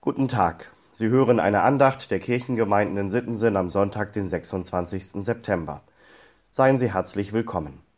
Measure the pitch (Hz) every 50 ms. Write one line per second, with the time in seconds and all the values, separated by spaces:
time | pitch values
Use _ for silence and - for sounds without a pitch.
0 | - - 139 - 135 127 127 117 95 85 82 - - - - _ _ _ _ -
1 | 110 110 117 127 135 113 123 113 78 95 104 101 87 113 139 135 139 135 131 -
2 | - - 107 95 - - 120 123 123 - 131 113 113 101 104 101 104 101 87 101
3 | 101 98 92 120 120 - 120 107 107 117 101 98 92 90 82 98 101 101 101 107
4 | 104 101 - 107 98 92 87 85 80 - - 95 90 - - 90 87 85 - 95
5 | 92 - - - 98 110 117 - - - 104 90 80 73 73 71 _ _ _ _
6 | _ - - - - _ _ _ _ _ _ - 131 135 135 131 123 113 95 95
7 | 90 - - 101 101 92 104 113 113 113 - 92 80 71 67 67 _ _ _